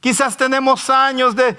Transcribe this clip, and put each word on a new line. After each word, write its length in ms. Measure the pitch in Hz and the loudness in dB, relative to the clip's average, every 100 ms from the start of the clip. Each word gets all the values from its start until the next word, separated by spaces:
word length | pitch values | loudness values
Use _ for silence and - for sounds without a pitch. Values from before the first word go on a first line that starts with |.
Quizás 360 | 247 220 269 196 | -2 -2 -2 -2
tenemos 540 | 262 269 262 262 - | -2 0 0 0 0
años 440 | 269 269 262 254 | 0 0 0 -2
de, 220 | 220 254 | 2 0